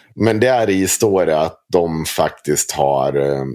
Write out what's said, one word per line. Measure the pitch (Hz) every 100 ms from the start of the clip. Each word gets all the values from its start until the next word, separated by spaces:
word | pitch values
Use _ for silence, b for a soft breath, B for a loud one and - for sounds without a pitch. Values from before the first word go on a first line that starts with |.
| B
Men | - 110 110
där | 127 127 107
i | 95 95
står | - 110 95 82
det | 78
att | 80 - _
de | 90 85 80
faktiskt | 78 - 78 - - 71 -
har, | - 69 69 67 69
eh, | 69 69 67